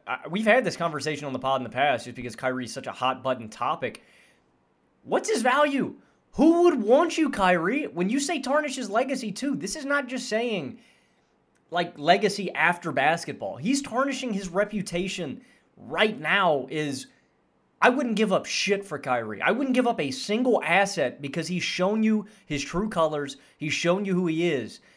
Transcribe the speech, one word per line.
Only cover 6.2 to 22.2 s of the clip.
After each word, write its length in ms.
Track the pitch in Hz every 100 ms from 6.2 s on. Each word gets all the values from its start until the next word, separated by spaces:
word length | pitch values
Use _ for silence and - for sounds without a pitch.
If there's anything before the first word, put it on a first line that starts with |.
| _
Who 300 | - 320 339
would 180 | 349 285
want 360 | 208 262 339 330
you, 120 | 302
Kyrie? 580 | - 185 180 170 277 294
When 220 | 170 185
you 100 | 269
say 200 | 285 330
tarnish 360 | - 294 294 262
his 140 | 214
legacy, 420 | 208 262 277 220
too, 240 | 180 277 -
this 200 | 190 320
is 100 | 277
not 220 | 285 247
just 200 | 247 -
saying, 520 | 214 240 202 131 - _ _ _ _ _ _ _ _ _
like, 260 | 170 170 -
legacy 540 | 147 196 202 196 185
after 380 | - 160 180 170
basketball. 640 | 143 139 165 165 - 101 95
He's 260 | 170 277
tarnishing 520 | - 226 277 262 254
his 160 | 196 180
reputation 920 | 170 208 214 - 175 190 185 165 - - _ _ -
right 420 | 104 160 220 170
now 480 | 156 190 185 147 127
is, 380 | 156 151 131 - _ _ _ _ _ _ -
I 60 | 226
wouldn't 260 | 254 247 208
give 160 | 214
up 140 | 180 -
shit 400 | - - 196 196
for 140 | 151
Kyrie. 420 | - 123 113 101
I 80 | 135
wouldn't 240 | 220 269
give 140 | 254 247
up 120 | -
a 120 | 143
single 500 | 127 - 214 254 208
asset 560 | 151 175 190 185 127 -
because 280 | 143 170 156
he's 160 | 180
shown 400 | - - 180 220
you 240 | 220 214